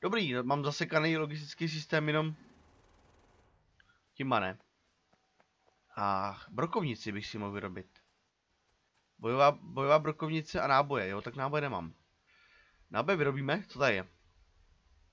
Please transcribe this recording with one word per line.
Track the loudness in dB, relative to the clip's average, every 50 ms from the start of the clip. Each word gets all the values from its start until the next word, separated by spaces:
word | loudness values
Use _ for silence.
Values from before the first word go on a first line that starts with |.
Dobrý, | -4 -2 0 0 0 0 0 -2 0
mám | 0 0 0 0
zasekaný | -2 -2 -2 -4 0 2 2 2 2 2
logistický | 0 -2 -4 -6 -8 -10 -12 -8 -6 -4 -4
systém | -4 -6 -4 0 0 0 2 2
jenom. | 2 2 0 0 -4 -8 -14 -20 -20 -20 -20 -20 _ _ _ _ _ -20 _ _ _ _ _ _ _ _ _ _ _ _ _ _ _ _ _ _ _ _ _ _ _
Tímba | -6 0 2 2 2
ne. | 2 0 -4 -8 _ _ _ _ _ _ _ _ _ _ _ _ _ _ _ _ _ _ _ _ _ _ _ _ _ _ -6
A | -2 0 0 2 0 0 -2 -4 -8 -14 -10
brokovnici | -4 -4 -4 -2 0 -2 -2 -2 -4 -4 -6 -6 -6
bych | -6 -6
si | -8 -8 -6
mohl | -6 -6 -6
vyrobit. | -6 -6 -8 -8 -10 -14 -14 _ _ _ _ _ _ _ _ _ _ _ _ _ _ _ _ _ _ _ _ _ _ _ _ _ -6
Bojová, | -2 0 4 6 6 6
bojová | 6 4 -4 -10 -4 -2 4 6 6 6
brokovnice | 6 2 -2 -4 -4 -4 -4 -4 -4 -4 -4 -2
a | 0
náboje, | 4 4 4 4 2 0 -2 -2 -2
jo, | -4 -4 -6
tak | -8 -6
náboje | -6 -4 -2 -2 -2 -2
nemám. | -2 -4 -6 -6 -8 -12 _ _ _ _ _ _ _ _ _ _ _ _ -20 _ _ _ _ _ _
Náboje | -2 -2 2 2 2
vyrobíme, | 2 2 2 2 0 0 0 0 -2 -2 -8
co | -2 2
tady | 2 4 4
je? | 2 -2 -6 -12 _ _ _ _ _ _ _ _ _ _ _ _ _ _ _ -20 _ _ _